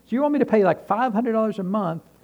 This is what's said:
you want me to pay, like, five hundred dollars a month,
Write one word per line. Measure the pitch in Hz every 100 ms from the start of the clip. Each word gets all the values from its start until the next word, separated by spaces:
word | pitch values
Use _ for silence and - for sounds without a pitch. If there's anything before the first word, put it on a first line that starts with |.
| -
you | 240
want | 294
me | 294
to | 294
pay, | 214
like, | 190 156 -
five | 202 254
hundred | 202 240
dollars | 220 220 196
a |
month, | 185 214 180 165 - _